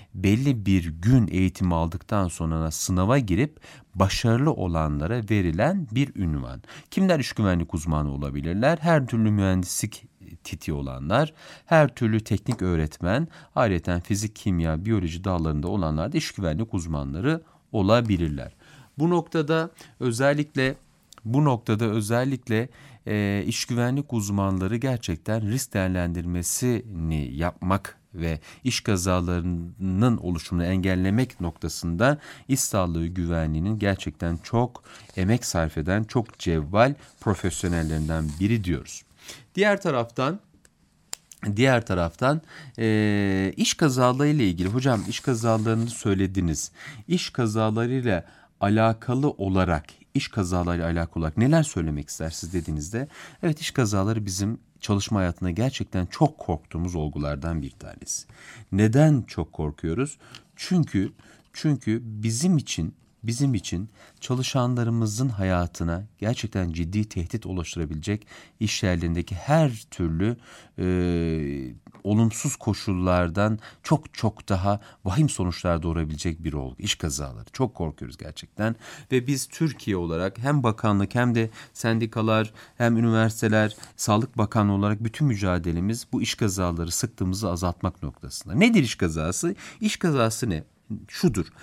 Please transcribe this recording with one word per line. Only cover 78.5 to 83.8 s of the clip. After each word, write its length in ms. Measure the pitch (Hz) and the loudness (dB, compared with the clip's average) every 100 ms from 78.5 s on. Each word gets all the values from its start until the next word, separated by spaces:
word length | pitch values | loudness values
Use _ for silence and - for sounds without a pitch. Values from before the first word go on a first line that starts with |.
| - 110 113 - - - | -4 -2 -4 -12 -20 -2
Ve 140 | 127 123 | 0 0
biz 200 | 135 - | -2 -4
Türkiye 500 | - 160 - 113 92 | -2 -2 -2 -2 -2
olarak 420 | 85 82 95 - | -2 -2 -2 -2
hem 240 | 135 147 | 0 2
bakanlık 520 | 120 107 110 101 101 | 2 2 2 2 2
hem 200 | 123 123 | 0 2
de 160 | 117 113 - - | 2 0 -4 -18
sendikalar 800 | - 117 113 113 117 110 110 110 - - - | -4 0 0 0 0 2 2 0 -6 -14 0
hem 200 | 117 113 | 2 4
üniversiteler, 800 | 117 113 113 110 110 110 107 - | 4 4 2 2 2 4 2 -2